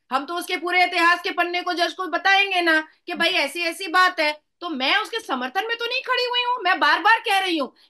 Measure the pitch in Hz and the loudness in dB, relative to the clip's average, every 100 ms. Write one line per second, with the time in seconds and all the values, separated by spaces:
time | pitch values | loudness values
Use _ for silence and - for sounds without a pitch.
0 | _ 262 294 349 349 370 349 359 359 359 | _ -4 -4 -6 -6 -6 0 2 2 4
1 | 339 349 381 359 349 349 359 339 339 302 | 2 2 0 -2 -2 -2 -4 -2 -2 -2
2 | 370 330 381 392 392 370 339 311 311 _ | -6 -2 4 4 2 0 2 2 0 _
3 | - 339 339 359 277 349 339 330 381 359 | -10 -2 0 0 -2 -2 -4 -4 0 2
4 | 370 359 302 302 _ _ 349 277 269 392 | 4 2 -2 -2 _ _ -8 -4 0 0
5 | 381 453 427 262 254 381 453 466 466 508 | -2 -6 -4 -4 -4 -4 -4 -4 -4 -4
6 | 508 494 494 494 494 494 359 349 294 339 | -2 -2 0 -2 -2 0 0 2 4 4
7 | 381 453 453 392 381 320 262 - | 4 4 2 0 0 -2 -4 -10